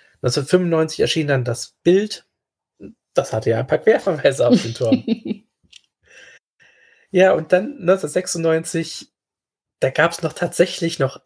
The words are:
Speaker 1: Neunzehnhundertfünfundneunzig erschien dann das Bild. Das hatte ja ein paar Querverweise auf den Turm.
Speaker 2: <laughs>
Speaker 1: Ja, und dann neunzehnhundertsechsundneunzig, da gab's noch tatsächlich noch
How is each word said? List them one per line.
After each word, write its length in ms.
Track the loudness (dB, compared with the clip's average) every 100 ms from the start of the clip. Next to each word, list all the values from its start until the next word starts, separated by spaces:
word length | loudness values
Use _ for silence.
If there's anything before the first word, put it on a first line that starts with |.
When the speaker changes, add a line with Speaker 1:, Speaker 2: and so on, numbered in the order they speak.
| _ _
Speaker 1:
Neunzehnhundertfünfundneunzig 800 | -2 -2 2 2 2 0 0 0
erschien 260 | -2 0 0
dann 180 | 0
das 300 | -2 -6 -8 _
Bild. 420 | 4 4 2 -6 _ _ _ _ _ _ -20 -20 _
Das 180 | -4 -2
hatte 180 | -4 -2
ja 80 | -2
ein 80 | -2
paar 120 | 0
Querverweise 680 | 2 2 0 0 0 2 2
auf 160 | 2
den 120 | 0
Turm. 300 | -4 0 0
Speaker 2:
<laughs> 400 | 0 -6 -6 -12 _ _ _ -20 _ _ _ -20 -20 -20 _ _ _ _ _ _ _ 4
Speaker 1:
Ja, 140 | 4
und 220 | 4 2
dann 240 | 0 0 -4
neunzehnhundertsechsundneunzig, 1300 | 0 0 0 -4 -4 -2 0 0 -2 -6 -6 -10 -18 _ _ _ _ _ _ _
da 120 | -2
gab's 320 | 2 0 0
noch 100 | -8
tatsächlich 680 | -4 -6 0 0 0 -6 -2
noch 220 | -4 -4